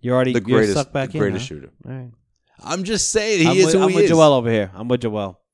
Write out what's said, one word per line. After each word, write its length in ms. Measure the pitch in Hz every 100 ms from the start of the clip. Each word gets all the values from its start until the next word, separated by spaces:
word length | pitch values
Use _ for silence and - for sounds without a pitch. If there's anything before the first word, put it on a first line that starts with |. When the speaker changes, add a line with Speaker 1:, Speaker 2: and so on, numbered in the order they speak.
Speaker 1:
You're 140 | 120
already 180 | 127 127
Speaker 2:
The 40 | 123 107
Speaker 1:
you're 120 | 120
Speaker 2:
greatest, 140 | 107 101
Speaker 1:
sucked 140 | 139
back 180 | 143 135
Speaker 2:
the 60 | -
Speaker 1:
in, 40 |
Speaker 2:
greatest 220 | 104 95 131
Speaker 1:
huh? 60 |
Speaker 2:
shooter. 160 | 78 65 _
Speaker 1:
All 80 | -
right. 180 | 131 127 117 _ _ _ _
Speaker 2:
I'm 220 | - 175
just 260 | 190 214 -
saying, 300 | 220 214 208
he 60 | 160
Speaker 1:
I'm 80 | 190
Speaker 2:
is 80 | 175
Speaker 1:
with, 80 |
Speaker 2:
who 80 | 190
Speaker 1:
I'm 60 | 190
Speaker 2:
he 40 | 185
Speaker 1:
with 80 |
Speaker 2:
is. 60 | 175
Speaker 1:
Joel 220 | 165 156
over 160 | 135 117
here. 200 | 113 95
I'm 140 | 95 117
with 120 | 123
Joel. 380 | 117 107 98 90 _